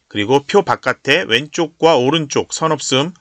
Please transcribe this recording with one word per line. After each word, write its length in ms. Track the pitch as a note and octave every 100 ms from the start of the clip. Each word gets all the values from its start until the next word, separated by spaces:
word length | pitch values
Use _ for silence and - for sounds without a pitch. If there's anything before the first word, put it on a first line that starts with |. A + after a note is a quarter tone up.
| _
그리고 380 | G#2 G#2 C3+ C3+
표 160 | G3+
바깥의 640 | F#3+ A#2 - B2 - D#3 G3
왼쪽과 680 | A3 D3+ - D#3 - D#3+ D3
오른쪽 580 | B2+ D#3+ D3 B2 F#2+
선 160 | - D#3
없음, 420 | D3 - C3 D#3+ -